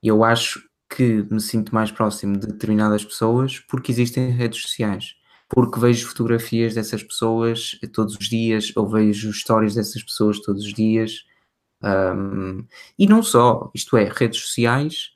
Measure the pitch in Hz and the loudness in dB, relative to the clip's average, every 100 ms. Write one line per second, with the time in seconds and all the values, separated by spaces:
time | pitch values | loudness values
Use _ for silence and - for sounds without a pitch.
0 | 110 107 113 117 - - _ _ _ - | 4 4 6 4 0 -8 _ _ _ 0
1 | 123 110 104 110 107 113 107 113 110 107 | 2 2 0 -2 -2 -2 0 0 -2 0
2 | 110 104 101 98 104 - 107 107 107 104 | -2 -2 -4 -2 -4 -8 0 2 4 2
3 | 107 - 113 120 135 131 _ 131 - 120 | -2 -4 0 2 0 -4 _ -6 -2 0
4 | 120 120 127 120 117 110 - - 110 95 | 0 0 -2 0 -2 -4 -10 -4 -2 -4
5 | - - _ _ _ - 127 - 120 120 | -8 -16 _ _ _ 2 2 4 2 2
6 | - - 117 117 113 113 113 113 107 107 | 0 -4 0 0 0 -2 0 -2 -4 -6
7 | - - 113 113 117 113 - - 110 - | -8 -4 -2 0 0 -2 -6 -10 -10 -2
8 | 107 104 - 113 113 110 104 - 101 110 | -2 -2 -4 -2 0 0 -2 -4 0 2
9 | 107 104 110 104 - 110 107 107 104 - | 2 2 -4 -8 0 2 2 0 -4 -8
10 | - - 107 101 - 101 104 101 110 110 | -12 0 0 0 -4 -6 -6 -2 0 2
11 | 110 113 _ _ _ _ _ _ 101 95 | -2 -8 _ _ _ _ _ _ -2 0
12 | 95 98 98 101 95 95 120 - - _ | 0 -2 -6 -6 -8 -8 -12 -18 -20 _
13 | 196 214 220 123 120 113 - - - 123 | 6 6 6 4 6 4 -4 -12 0 2
14 | 101 - 117 - - - 117 123 151 165 | 2 0 -2 -2 -8 -2 0 2 -2 -6
15 | - | -14